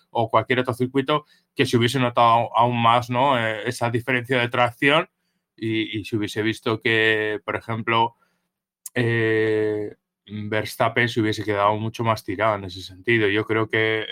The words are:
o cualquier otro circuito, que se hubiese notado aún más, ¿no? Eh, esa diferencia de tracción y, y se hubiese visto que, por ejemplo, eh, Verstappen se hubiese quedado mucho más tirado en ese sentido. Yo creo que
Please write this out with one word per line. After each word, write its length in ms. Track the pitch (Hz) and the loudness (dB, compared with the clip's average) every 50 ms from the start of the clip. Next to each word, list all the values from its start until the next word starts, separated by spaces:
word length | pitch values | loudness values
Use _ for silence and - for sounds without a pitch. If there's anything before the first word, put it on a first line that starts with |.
| _ _ | _ _
o 200 | - 117 113 - | -4 -4 -2 0
cualquier 300 | - 110 110 - 127 127 | 2 0 2 2 0 0
otro 140 | 127 127 120 | 0 0 -2
circuito, 500 | - 127 127 - 139 135 135 151 147 - _ _ _ _ _ _ | -4 -4 -2 -2 -2 0 0 0 -2 -2 _ _ _ _ _ _
que 100 | - - | -2 0
se 120 | - - | 2 2
hubiese 220 | 117 117 120 123 135 | 2 2 2 0 0
notado 560 | 127 120 120 123 120 117 117 120 117 - - | 0 0 2 4 4 6 4 4 2 0 0
aún 260 | 110 117 120 120 117 117 | 2 2 2 2 2 2
más, 260 | 117 117 123 117 120 | 4 4 2 2 0
¿no? 300 | 123 120 135 143 135 120 | -2 0 2 2 2 2
Eh, 240 | 113 110 110 107 104 | 0 -2 -4 -4 -4
esa 220 | 123 123 - 120 120 | -6 -4 -2 -2 -2
diferencia 500 | 117 117 117 135 131 123 120 120 131 123 | -2 -2 -2 -2 -2 -2 -2 0 0 0
de 100 | 120 120 | 0 0
tracción 600 | - 123 123 120 - - 147 139 147 160 185 - _ _ _ _ _ _ _ _ _ | 0 2 0 0 0 0 2 4 4 2 2 -2 _ _ _ _ _ _ _ _ _
y, 420 | - 113 113 110 110 107 107 107 110 | -8 -6 -4 -2 -2 -4 -4 -6 -8
y 60 | 95 | -6
se 120 | - 117 | -6 -4
hubiese 260 | 104 104 101 - 113 107 | -4 -4 -4 -4 -4 -2
visto 380 | 113 104 - - 120 110 107 | -2 -2 -2 -2 -4 -2 -2
que, 600 | - 120 113 110 110 110 110 107 107 107 104 101 - | 0 0 2 2 4 2 2 2 0 -2 -4 -4 -4
por 120 | - 107 | -6 -6
ejemplo, 600 | 104 - - 113 110 110 - 113 117 117 117 - _ _ _ _ _ _ _ _ _ _ _ _ _ - - - | -6 -6 -6 -8 -6 -2 0 2 2 2 0 -2 _ _ _ _ _ _ _ _ _ _ _ _ _ -18 -8 -4
eh, 1000 | 120 120 117 117 117 113 113 110 110 110 110 107 107 107 107 107 104 104 104 - _ _ _ _ _ _ | -2 0 0 0 0 0 0 0 0 0 0 0 0 0 -2 -2 -4 -6 -10 -12 _ _ _ _ _ _
Verstappen 840 | - 104 107 104 104 110 107 - - - - 123 113 - 120 120 117 | -14 -12 -10 -8 -4 -4 -4 -4 -4 -2 0 0 0 2 0 0 0
se 120 | - 120 | 0 0
hubiese 240 | 107 107 104 - 95 | 0 0 -2 -2 -2
quedado 300 | 107 104 101 101 104 107 | -2 0 2 2 2 2
mucho 280 | 107 110 113 - - 117 | 0 -2 -6 -4 -2 0
más 180 | 113 110 - - | 0 0 -2 -4
tirado 340 | - 95 90 107 113 107 | -6 -4 0 0 0 0
en 80 | 98 98 | 0 -4
ese 180 | 92 87 95 87 | -8 -12 -14 -16
sentido. 460 | 90 92 92 92 120 120 113 107 98 | -16 -18 -6 -2 0 2 2 2 2
Yo 180 | 98 107 107 | 0 0 0
creo 220 | - 107 110 107 104 | 0 0 -2 -2 0
que 380 | - 110 110 110 110 110 107 104 | 0 0 0 0 0 -2 -4 -6